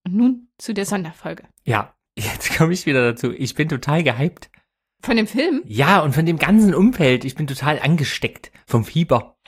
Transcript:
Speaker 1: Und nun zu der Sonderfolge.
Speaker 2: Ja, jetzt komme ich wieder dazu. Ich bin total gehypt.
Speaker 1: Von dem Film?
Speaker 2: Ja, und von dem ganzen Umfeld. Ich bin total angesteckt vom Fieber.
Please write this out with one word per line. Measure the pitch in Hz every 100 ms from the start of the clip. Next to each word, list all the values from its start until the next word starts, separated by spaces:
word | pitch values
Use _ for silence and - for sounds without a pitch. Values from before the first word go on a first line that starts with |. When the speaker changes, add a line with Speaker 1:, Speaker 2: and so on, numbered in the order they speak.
| 185
Speaker 1:
Und | 190
nun | 240 247 - _
zu | -
der | 202 196
Sonderfolge. | 196 160 - - 165 - _ -
Speaker 2:
Ja, | 110 104 _ _ -
jetzt | 101 - - -
komme | 160
ich | 180 165
wieder | 135 120
dazu. | 117 127
Ich | 120 131 -
bin | 151
total | 143 - 151
gehypt. | 151 117 143 - - _ _ _ _ _
Speaker 1:
Von | - 226
dem | 220
Film? | 240 320 285 349
Speaker 2:
Ja, | 107 143 196
und | 151
von | 135 165
dem | 165
ganzen | 143 214 208
Umfeld. | 156 202 247 143 127 131
Ich | -
bin | 151
total | 135 135 151
angesteckt | 143 165 139 - - - - _ -
vom | 120 110
Fieber. | 156 165 123 - _